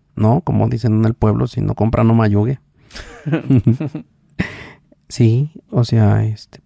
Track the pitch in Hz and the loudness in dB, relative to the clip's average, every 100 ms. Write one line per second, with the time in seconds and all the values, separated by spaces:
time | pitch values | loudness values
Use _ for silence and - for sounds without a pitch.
0 | _ - 107 143 - 131 113 120 107 107 | _ -2 0 2 0 0 0 -2 0 2
1 | 113 117 110 104 123 - 101 110 107 117 | 0 0 0 0 -2 -4 -4 -2 -2 2
2 | 113 113 110 101 110 135 _ _ _ - | 2 2 2 2 0 -4 _ _ _ -20
3 | - - 151 151 - 135 - 120 147 151 | -20 -14 -6 -4 0 2 2 0 -2 -10
4 | - _ _ - - - - - _ _ | -16 _ _ -10 -10 -12 -20 -20 _ _
5 | - - 117 117 147 - - 196 117 113 | -10 0 2 2 -2 -8 -6 -2 0 2
6 | 104 104 107 107 - - | 2 2 -2 -6 -12 -20